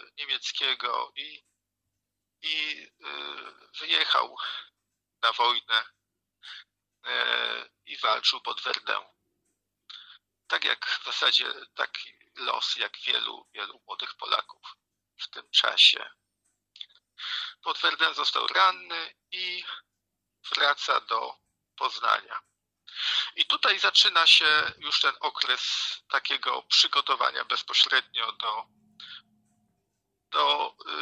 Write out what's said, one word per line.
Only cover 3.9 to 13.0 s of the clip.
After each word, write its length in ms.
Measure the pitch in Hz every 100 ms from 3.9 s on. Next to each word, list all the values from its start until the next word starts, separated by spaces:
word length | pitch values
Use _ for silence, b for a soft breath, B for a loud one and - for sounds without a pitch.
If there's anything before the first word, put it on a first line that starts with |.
| 165 156 - - - B B B _ _ _ _ _
na 120 | 117
wojnę, 520 | 117 120 117 - 113 - _ _ _ _ _ B B - _ _ _ 123
e, 640 | 120 120 117 117 117 120 _ -
i 120 | 139
walczył 440 | 117 110 - 131
pod 200 | - -
Verdun. 440 | 131 - - - - _ _ _ _ _ _ _ - B B B _ _ -
Tak 160 | -
jak 360 | - - - -
w 40 | 127
zasadzie 480 | - 143 - 123 - - -
taki 380 | 127 - - - _ -
los, 400 | 123 120 - 120
jak 220 | 110
wielu, 520 | -